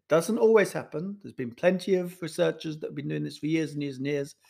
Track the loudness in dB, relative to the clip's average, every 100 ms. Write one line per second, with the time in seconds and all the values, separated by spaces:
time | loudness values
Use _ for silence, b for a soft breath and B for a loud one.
0 | _ 2 2 2 6 6 6 0 -6 -8
1 | -8 -10 -14 -8 -8 2 2 2 2 2
2 | 2 -6 -10 0 0 0 -8 -8 -8 -8
3 | -6 -4 -6 -6 -2 0 -2 -4 -6 -6
4 | -4 -4 -4 -10 b